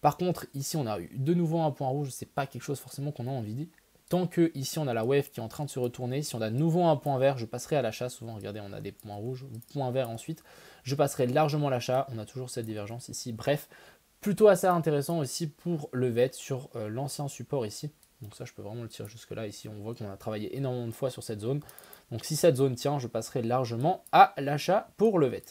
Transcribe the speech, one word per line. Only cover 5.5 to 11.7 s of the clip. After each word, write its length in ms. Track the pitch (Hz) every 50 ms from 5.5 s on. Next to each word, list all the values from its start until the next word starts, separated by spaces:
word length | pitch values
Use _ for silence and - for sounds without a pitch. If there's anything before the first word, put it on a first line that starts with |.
| - - 151
de 40 | 143
se 120 | - 135
retourner, 420 | 123 123 123 - 127 123 123 139 151
si 140 | - -
on 40 | 120
a 80 | 110 110
de 80 | 113
nouveau 280 | 127 156 165 160 175 180
un 100 | 170 156
point 240 | 131 - 147 139 131
vert, 200 | 127 139 139 127
je 60 | 117
passerai 300 | 110 - 123 - - 160
à 80 | 147 123
l'achat. 260 | 113 107 - 123 127
Souvent, 280 | - - 113 113 113
regardez, 240 | 107 101 104 104 107
on 120 | 104 98 98
a 80 | 104
des 120 | 104 101 98
points 240 | _ - 107 104
rouges 260 | 104 104 123 131 127 131
ou 160 | 135 120 110 - - -
points 180 | 147 135 127
verts 200 | 120 131 131 117
ensuite. 340 | 113 113 - - 165 - - - - - - - - - _
Je 100 | 127 135
passerai 320 | 143 147 139 - - 131
largement 400 | 123 123 151 156 151 139 151 147
à 40 | 143